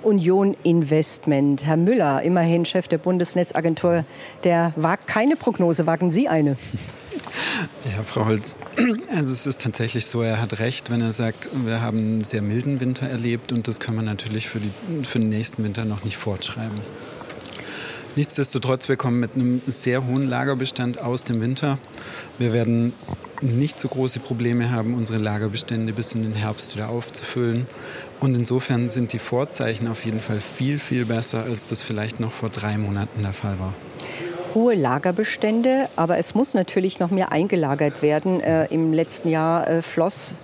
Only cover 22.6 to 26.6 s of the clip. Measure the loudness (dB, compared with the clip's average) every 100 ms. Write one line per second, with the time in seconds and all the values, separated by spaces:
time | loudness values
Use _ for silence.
22.6 | 4 4 2 -2 -10 -12 -10 -4 0 2
23.6 | 0 -2 -4 0 -2 -2 -4 -2 2 2
24.6 | 2 0 0 -2 0 0 0 0 -2 -2
25.6 | -4 -2 -2 -2 -2 -2 -2 -2 -2 -4